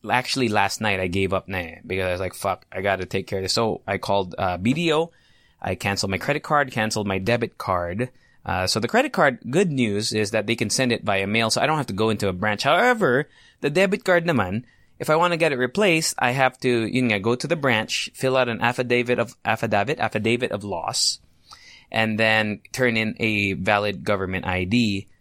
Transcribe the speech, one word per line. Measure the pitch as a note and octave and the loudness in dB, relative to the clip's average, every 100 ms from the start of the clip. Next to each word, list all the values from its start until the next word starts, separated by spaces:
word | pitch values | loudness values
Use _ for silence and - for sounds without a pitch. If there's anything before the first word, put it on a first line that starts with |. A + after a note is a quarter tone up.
Actually, | G#2 A#2+ C3 C3+ A#2+ | 0 -2 0 0 2
last | G#2 G2 - | 2 0 0
night | A2 F#2+ | -2 0
I | F#2 | 0
gave | F#2+ F#2+ | 0 0
up | F#2 - | 0 -4
na | F#2+ | -8
eh, | E2+ E2 | -8 -14
because | E2 F#2+ | -6 -4
I | F#2 | -2
was | F2+ | -2
like, | F#2 | -6
"Fuck, | - G2 F2+ _ | -4 -4 -4 _
I | G2 | -4
gotta | G2 F#2+ F#2 | -2 -2 -2
take | G2 E2+ | -6 -4
care | G2 | 0
of | |
this." | F#2+ | 0
So | - A2+ F2 - | 2 0 -2 -4
I | G2 | -4
called, | - G2+ F#2 - | 0 0 0 -2
uh, | F#2+ E2+ | -2 2
B | G2+ | 2
D | D3 E3+ | 2 2
O. | D3+ E3+ _ _ _ _ _ | 2 0 _ _ _ _ _
I | - F#2+ | -6 -4
canceled | G2+ G2 G2 | -2 -2 -2
my | F#2 | -2
credit | - D3 | -2 -4
card, | - D3 C3+ | 0 0 0
canceled | A#2+ G#2+ A2 G2+ | -2 -2 -2 -2
my | F#2+ | -2
debit | F#2+ A#2 A#2 _ | 0 0 -2 _
card. | - F#2 F2 G2 B2+ - _ _ | -2 -2 -2 -4 -6 -8 _ _
Uh, | - F#2 F#2 | -4 -2 0
so | A2+ | 0
the | G#2+ | 2
credit | A3+ C#4+ | 2 2
card, | F#3+ D3+ B2 - | 4 2 2 -2
good | D3 F#3+ | 0 2
news | C#3 A2+ G2+ A#2 | 2 0 0 -2
is | A2 G#2 | -2 0
that | A2 G#2 | 0 0
they | A#2 | -2
can | G#2+ | 0
send | - B2+ | 0 0
it | A#2 | 0
via | G#2+ G2 G2 | 0 0 2
mail, | A2 A2+ | 2 2
so | - | 2
I | C#3 | 2
don't | D#3 | 0
have | B2+ | -2
to | F#2+ | 0
go | A2 | 0
into | G#2+ G2+ | 2 -2
a | |
branch. | F#2 G#2+ G2+ | 0 -2 0
However, | C3+ E3+ B3 A#3 E3+ B2 D3+ _ - _ | 2 4 4 2 2 2 0 _ -20 _
the | C#3+ | -2
debit | D3+ G3 G#3 | 2 2 0
card | - F3 | 2 2
naman, | E3+ C#3 F#2 G#2 - _ _ _ | 4 0 0 -4 -8 _ _ _
if | - | 0
I | D#3 | 2
wanna | F3 E3+ | 4 2
get | D#3+ | 0
it | B2+ | 2
replaced, | B2 G3 G#3 D#3+ D#3+ - | -2 2 2 2 0 -2
I | B2 | -2
have | C3 C3 - | 2 2 2
to, | C3 A#2+ | 0 0
yun | A2 B2+ B2+ | 0 0 0
nga, | G#2 | 0
go | G#2 | 0
to | B2 D3 | -2 -2
the | E3 | 0
branch, | C#3 A2+ A2 - - | 2 0 0 -6 -8
fill | - C3 C3 | -4 0 2
out | B2 | 0
an | A2 | 0
affidavit | A#2 B2 B2 B2 A#2+ B2 | -2 0 0 0 2 0
of, | A2+ - | -2 -4
affidavit, | - A2 A2+ G2+ G2+ - | -2 -2 0 0 0 -2
affidavit | A2 A2+ A2 A#2+ B2 | -2 -2 0 0 -2
of | G2+ | -4
loss, | G2+ F2+ G2 - - - _ _ _ - - - _ | -6 -6 -4 -2 -2 -4 _ _ _ -20 -20 -20 _
and | A2 A2 G#2+ | -2 0 2
then | A2 A2 G#2+ G#2 - | 2 2 0 -4 -8
turn | - B2 A2+ | 0 0 2
in | A2 - | -2 -2
a | A2 G#2 G2+ | -2 0 0
valid | F#2+ F#2+ G#2 G#2 G2 | -2 2 2 2 -4
government | F#2+ G2+ F#2 F#2 F#2 | -2 -2 -2 -4 -2
I | F#2 | -2
D | F#2 A#2+ A2+ G2 - _ | 0 2 2 -2 -8 _